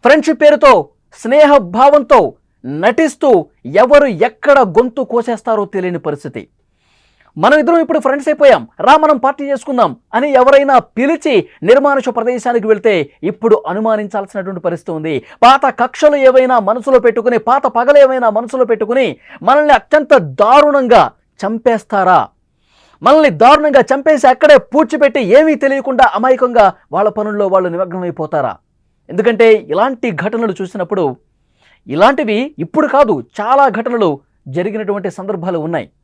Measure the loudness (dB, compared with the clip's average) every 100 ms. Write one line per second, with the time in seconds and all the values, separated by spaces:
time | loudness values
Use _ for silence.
0 | 2 2 0 2 2 4 4 4 0 _
1 | _ -16 -2 2 4 4 0 0 4 2
2 | 4 2 2 -8 _ _ -12 -4 -2 0
3 | -2 -2 0 0 -2 _ -4 0 4 4
4 | 2 -2 -4 _ 0 2 2 0 -2 -6
5 | -6 -6 -6 -8 -4 -4 -4 -6 -6 -8
6 | -8 -10 -12 -14 -18 _ _ _ _ _
7 | _ _ _ -4 0 2 2 0 0 -2
8 | -2 -4 -4 2 4 2 -2 -4 2 2
9 | 2 0 -2 -4 -8 -8 -6 -2 -2 -4
10 | _ -4 0 2 4 4 4 0 0 -4
11 | -2 -2 0 -2 -2 _ 2 2 2 -2
12 | -4 -6 -6 -4 -4 -4 -2 -2 0 -2
13 | -4 _ -10 -4 -2 -2 -2 -6 -4 -4
14 | -4 -10 -10 -12 -10 -8 -8 -8 -10 -10
15 | -6 -8 -10 0 2 2 0 -2 -6 0
16 | 0 4 4 4 2 0 0 -4 0 2
17 | 2 0 -2 -2 0 -2 0 -2 2 4
18 | 4 2 -2 -2 -6 -4 -2 -2 -2 -2
19 | -4 -6 _ -6 0 2 2 0 _ -2
20 | 2 2 0 -2 2 4 4 0 2 2
21 | 2 _ _ _ -8 -4 -2 -4 _ -2
22 | 2 0 -2 _ _ _ _ _ _ _
23 | 2 4 2 2 4 4 2 0 0 -2
24 | 0 2 2 2 4 4 4 -2 -2 0
25 | -2 0 2 4 4 0 -2 -4 -4 0
26 | 2 2 -2 0 0 2 2 0 _ -4
27 | -2 -4 -6 -4 -2 -2 -2 -6 -8 -8
28 | -10 -10 -6 -6 -6 -8 _ _ _ _
29 | _ -4 -2 2 2 2 0 -4 -4 -4
30 | -8 -6 -6 -6 -6 -6 -10 -10 -8 -4
31 | -4 -6 _ _ _ _ _ _ -10 0
32 | 0 0 -4 -4 -6 -10 -8 -4 -2 0
33 | 0 -2 -6 -10 -2 0 0 -2 -6 -2
34 | -2 -4 _ _ -12 -8 -6 -8 -8 -8
35 | -8 -12 -10 -8 -6 -8 -6 -8 -10 _